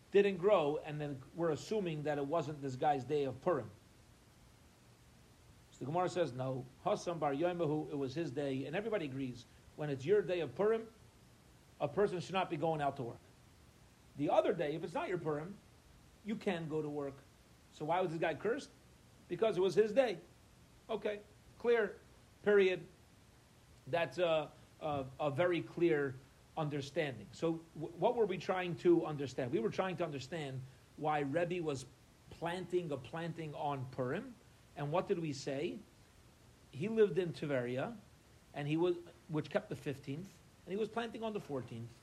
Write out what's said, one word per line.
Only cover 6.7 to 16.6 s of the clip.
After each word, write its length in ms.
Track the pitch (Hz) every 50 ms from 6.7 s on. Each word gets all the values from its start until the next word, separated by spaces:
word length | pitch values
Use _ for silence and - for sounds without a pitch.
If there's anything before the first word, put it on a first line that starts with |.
| - - -
Hasan 340 | 185 208 - - 185 170 160
Bar 160 | 156 143 139
Yoimahu, 560 | 139 170 175 180 170 170 143 156 151 156 -
it 80 | 156 143
was 160 | 139 127 131
his 160 | 160 170 151
day, 340 | 120 151 143 135 135 131 139
and 80 | 139 151
everybody 300 | 196 208 226 214 202 156
agrees, 400 | 139 127 135 135 127 120 117 - - - - - - -
when 140 | - 151 147
it's 160 | 139 123 123
your 160 | 160 208 208
day 180 | 180 160 180 175
of 140 | 156 131 135
Purim, 280 | 151 196 214 226 226 233 - - - - - - - - - - - - - - - - - - -
a 60 | 147 143
person 320 | - 190 214 175 175 175
should 120 | 165 -
not 160 | 170 190 175 175
be 80 | 170
going 240 | 147 165 165 160 147
out 160 | 143 139 131
to 60 | -
work. 180 | 123 117 117 - - - - - - - - - - - - - - - - - - - -
The 140 | 131 143 175
other 240 | 240 311 320 311 202
day, 200 | 160 160 147 156
if 100 | 160 175
it's 100 | 175 160
not 140 | 277 349 320
your 100 | 180 170
Purim, 360 | 143 156 147 147 160 190 202 - - - - - - - - - - - - - -
you 120 | 202 226
can 300 | 220 - 208 180 165